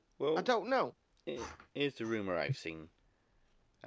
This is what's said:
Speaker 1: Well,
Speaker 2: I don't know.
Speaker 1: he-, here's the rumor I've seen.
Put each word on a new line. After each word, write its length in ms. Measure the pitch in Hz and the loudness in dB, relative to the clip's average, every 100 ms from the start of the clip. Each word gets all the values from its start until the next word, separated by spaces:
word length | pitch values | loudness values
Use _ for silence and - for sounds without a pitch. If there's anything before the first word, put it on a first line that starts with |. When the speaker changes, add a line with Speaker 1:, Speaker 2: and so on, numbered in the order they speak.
| _ - | _ -2
Speaker 1:
Well, 220 | 139 160 | 2 4
Speaker 2:
I 20 | |
don't 280 | 180 233 202 | 4 2 4
know. 260 | 269 131 - _ _ - | 2 2 -2 _ _ -10
Speaker 1:
he-, 140 | 139 110 - - 147 | -8 -8 -12 -12 -2
here's 180 | 143 | -2
the 120 | - 113 | -2 -2
rumor 280 | 113 95 85 | -2 0 0
I've 200 | 73 139 | 0 -2
seen. 300 | 82 80 80 _ _ _ _ _ _ _ _ _ | -6 -8 -12 _ _ _ _ _ _ _ _ _